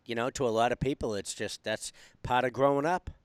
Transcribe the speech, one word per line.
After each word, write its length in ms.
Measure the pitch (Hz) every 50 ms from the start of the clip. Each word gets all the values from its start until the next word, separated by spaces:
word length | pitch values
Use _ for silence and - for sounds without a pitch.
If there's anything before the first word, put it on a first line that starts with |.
| _
you 100 | - 117
know, 160 | 117 117 135
to 160 | - - 135 117
a 20 |
lot 220 | 110 110 117 123
of 80 | 123 -
people, 340 | - 131 147 - - 123 107
it's 220 | 98 92 - -
just, 280 | - 110 98 - - _
that's 280 | 107 110 - - - - - - - _ _ -
part 200 | 127 127 127 123
of 100 | 127 117
growing 340 | 123 135 139 143 143 139 165
up. 240 | 180 180 - - - -